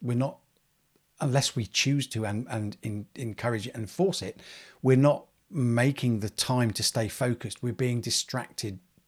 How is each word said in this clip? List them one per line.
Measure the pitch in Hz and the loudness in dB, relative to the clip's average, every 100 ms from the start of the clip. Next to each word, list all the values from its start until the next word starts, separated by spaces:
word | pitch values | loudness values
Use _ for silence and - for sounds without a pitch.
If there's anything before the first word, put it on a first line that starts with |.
we're | 123 120 | -2 0
not, | 139 - _ _ _ _ _ _ _ _ | 0 -4 _ _ _ _ _ _ _ _
unless | 143 135 - | 2 2 2
we | 127 101 | -2 -2
choose | - 139 143 127 | 0 2 2 0
to | 113 107 | -2 -2
and, | 104 127 | -2 -2
and | 117 104 - | -4 -4 -6
in, | 110 104 - - | -6 -6 -8 -8
encourage | 117 101 120 113 107 | -8 -4 -2 -2 -4
it | - | -8
and | 107 | -8
force | - 190 - | 0 0 0
it, | 95 - - - - - | -6 -10 -16 -20 -20 0
we're | 127 131 | 4 8
not | 143 139 - _ _ | 6 4 -2 _ _
making | 160 120 117 131 139 127 110 | -2 2 4 2 2 0 0
the | 104 | -2
time | - - 127 117 | -4 0 2 2
to | 101 | 0
stay | - 120 107 | -2 0 -2
focused. | - 123 120 104 - | -2 -2 -2 -6 -6
We're | 123 | -6
being | 104 127 120 | -2 0 0
distracted | 117 - - 127 - - 107 92 - _ | 0 -2 -2 -6 -6 -8 -8 -8 -16 _